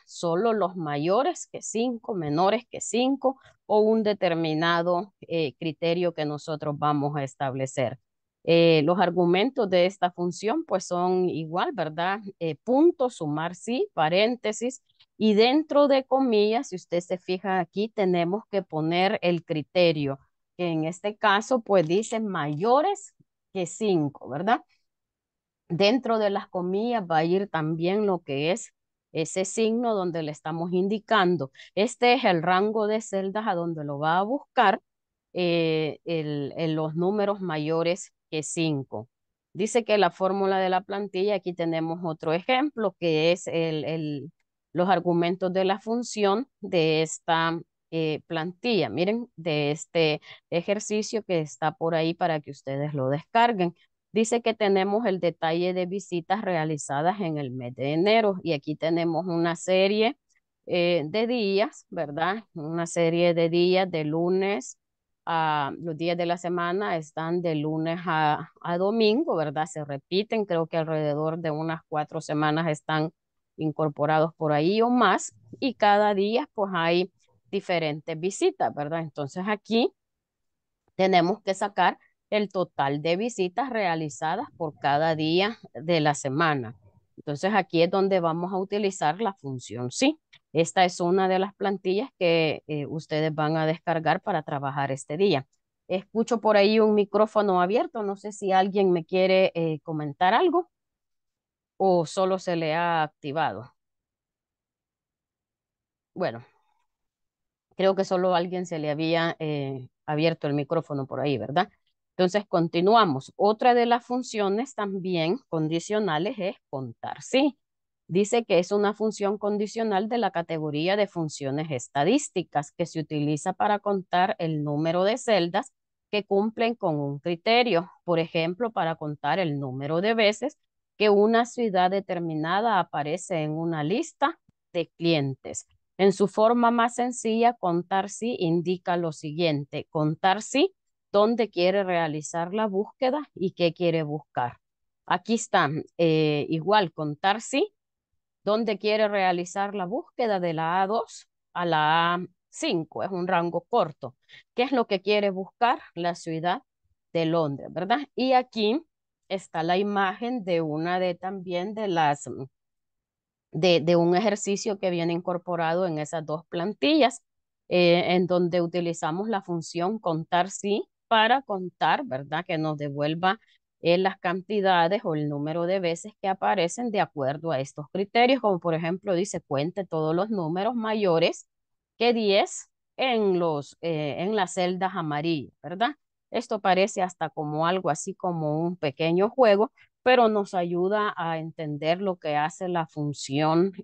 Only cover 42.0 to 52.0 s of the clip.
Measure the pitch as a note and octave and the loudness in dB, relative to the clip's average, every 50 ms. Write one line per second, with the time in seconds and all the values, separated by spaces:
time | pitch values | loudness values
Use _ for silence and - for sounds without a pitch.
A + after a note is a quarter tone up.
42 | F3+ E3 D#3 - - D#3+ D#3+ F3 - - B3+ B3+ D4+ D4 - A3+ G#3+ F#3+ - _ | -6 -6 -6 -4 -2 -2 -2 -2 0 0 0 0 0 -2 -2 -4 -4 -4 -4 _
43 | F3 E3+ D#3 D#3 D#3 E3+ F3 F3+ - - - E3 E3 E3 D#3 D#3 C#3 C#3+ D#3+ D#3+ | -2 0 2 2 2 2 2 0 -2 -4 -4 -2 -2 -2 -2 -4 -4 -4 -4 -4
44 | D#3 D3+ D3 C#3 C#3 E3 - _ _ _ _ _ _ _ - D#3+ F3+ G3 F#3+ E3+ | -4 -6 -6 -8 -10 -12 -16 _ _ _ _ _ _ _ -4 -2 2 2 2 2
45 | F3 F3 E3+ E3+ E3+ F3 F#3 F3+ F#3+ F3+ F3 F#3+ F#3+ F#3+ G3 G#3+ - A3 A#3 A#3+ | 2 2 2 2 2 2 0 -2 -2 -2 0 0 2 2 0 -2 -4 -4 -4 -4
46 | A#3 - - G#3+ G3+ G3 G3 A3 C#4 - _ _ - G3 F#3+ E3+ D#3+ D#3+ D#3 D#3 | -4 -6 -2 0 2 2 2 0 -2 -6 _ _ -8 -2 0 2 2 2 2 2
47 | D#3+ D#3+ - - _ - E3 E3 E3 E3 E3 E3+ - - _ _ _ _ D#3+ E3 | 0 -2 -4 -6 _ 0 0 2 2 0 -2 -4 -8 -12 _ _ _ _ -4 -4
48 | D#3+ D#3 D3+ C3+ - - E3+ D#3+ D#3+ F3+ F3+ _ - B3 A#3 F#3 D3 A#2 G2+ C#3+ | -2 -2 -4 -4 -6 -6 -6 -6 -6 -6 -8 _ -2 0 0 2 0 0 0 0
49 | F3+ G3+ A3 A#3+ A#3+ - _ - D#3+ E3+ D3+ D3+ D3 C#3+ D3+ D#3+ - - - E3+ | 0 0 0 -2 -6 -10 _ -8 -4 -2 0 0 0 0 -2 -4 -6 -4 0 2
50 | D#3+ D3+ D3+ D3+ - - - - _ _ D#3 E3+ E3 - G3+ G#3+ - - G#3+ G#3+ | 2 2 2 -2 -6 -12 -20 -20 _ _ -4 -4 -2 -2 -4 -4 -4 -2 -2 -2
51 | G#3 - A#3+ G#3+ - - F#3 E3 D#3 D3 - - D#3+ D#3 D#3 - E3 E3 E3+ D#3+ | -2 -2 -4 -6 -4 -2 -2 -2 -2 -4 -6 -4 -4 -4 -2 -2 -2 0 0 0